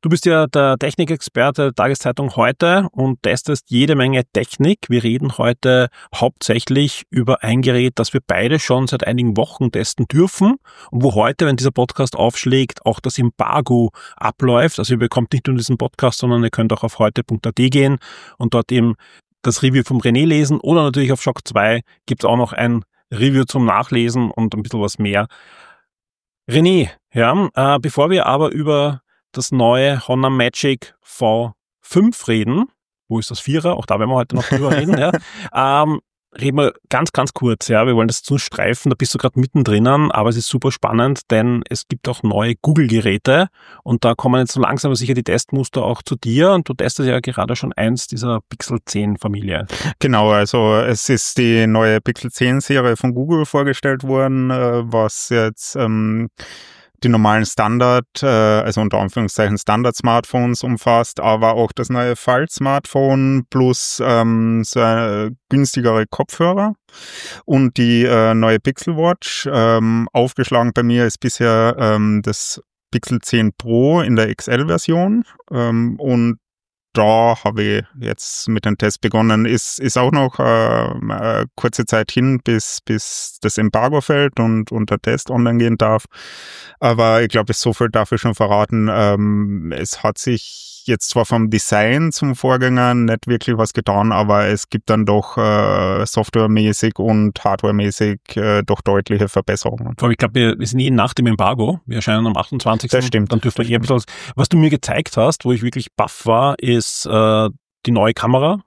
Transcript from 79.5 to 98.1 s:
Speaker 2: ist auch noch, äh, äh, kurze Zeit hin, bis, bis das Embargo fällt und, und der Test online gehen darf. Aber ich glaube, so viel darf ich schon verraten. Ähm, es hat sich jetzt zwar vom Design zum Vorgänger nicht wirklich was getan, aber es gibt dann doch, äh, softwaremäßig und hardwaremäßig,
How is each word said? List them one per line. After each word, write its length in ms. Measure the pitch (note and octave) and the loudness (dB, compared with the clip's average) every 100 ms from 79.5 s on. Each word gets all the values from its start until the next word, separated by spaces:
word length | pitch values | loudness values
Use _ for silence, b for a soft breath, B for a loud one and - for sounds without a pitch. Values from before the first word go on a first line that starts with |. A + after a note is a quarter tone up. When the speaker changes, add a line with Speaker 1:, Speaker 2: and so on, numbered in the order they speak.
| B2 - - | 0 -2 -4
Speaker 2:
ist 160 | C3 - | -2 0
auch 160 | B2 | 2
noch, 280 | D3 C3+ - | 2 0 0
äh, 480 | B2 A2+ A2+ A2+ A2+ | 2 2 2 0 -2
äh, 580 | - G#2+ G#2+ A2 A2 A#2 - | -6 -6 -4 -2 -2 -4 -4
kurze 300 | A#2+ - A#2 | -4 -2 0
Zeit 260 | A2+ A2 | 0 0
hin, 300 | - C3 C3 | 0 0 0
bis, 360 | - A2+ - - | 0 -2 -2 -12
bis 540 | - A2 - - - - | -4 -4 -4 -10 -12 -6
das 180 | A2 - | -4 0
Embargo 420 | G#2+ A2 B2 D3 | 0 2 0 0
fällt 380 | - C#3+ C#3+ B2+ | 0 0 0 0
und, 320 | A2+ A2 G#2+ | 0 0 -2
und 180 | A2+ A2 | -4 -2
der 100 | G#2 | -2
Test 300 | - B2+ - | -2 -4 -2
online 300 | B2 A#2 A#2 | 0 2 2
gehen 180 | A#2 A#2 | 0 2
darf. 280 | A2 A2 - B B B B B B B | 2 0 -2 B B B B B B B
Aber 420 | B2 A#2 A2+ A2+ | 0 2 4 4
ich 80 | A2+ | 2
glaube, 240 | A2+ G#2 | 0 0
so 200 | A2 B2 | -2 -2
viel 160 | A2 A#2 | 0 0
darf 220 | A2 G#2+ | 0 0
ich 80 | A2 | 0
schon 140 | A#2+ | -2
verraten. 560 | G#2+ G#2+ G#2 G#2+ A2+ G#2+ | 0 2 2 2 0 0
Ähm, 800 | G#2 G#2 G2+ G#2 G#2 G2+ G2+ D#2+ | 2 2 2 2 0 0 -4 -6
es 300 | C#2 F2 - | -6 -8 -4
hat 160 | A2 - | -4 -4
sich 480 | - A#2 - - - - - | -4 -4 -4 -18 -20 -14 -4
jetzt 240 | B2+ - | -2 -2
zwar 160 | B2 G#2+ | -2 0
vom 260 | A#2 A2 | 2 2
Design 600 | G#2+ - G#2 G#2+ C#3 D#3+ | 0 0 0 2 2 0
zum 240 | - C#3+ B2 | -2 -4 -2
Vorgänger 600 | C3 B2+ B2+ B2+ B2 B2 | 0 2 2 2 2 2
nicht 320 | A2+ A2 - | 2 0 -2
wirklich 300 | A#2 - A2+ | -4 -2 -2
was 160 | A2 | 0
getan, 380 | - G#2 G2+ A2 | -2 0 2 2
aber 360 | G2 G#2 G#2 G2+ | 2 2 2 2
es 220 | G#2 - | 0 -2
gibt 200 | A2 - | -8 0
dann 160 | A2 G#2 | 0 4
doch, 320 | G#2 - - | 2 0 -2
äh, 680 | A2 G#2 G#2 G2 F#2 G2 | 0 2 2 0 0 -2
softwaremäßig 920 | G#2+ - G#2+ A2+ A2 G#2+ G#2+ G#2 A2+ - | -2 -2 0 0 2 4 2 2 -2 -2
und 460 | G#2 G#2+ G#2 - | 0 2 2 0
hardwaremäßig, 760 | G#2 G2 G#2 G#2 G2+ - G#2 | -2 0 0 0 -2 -2 -2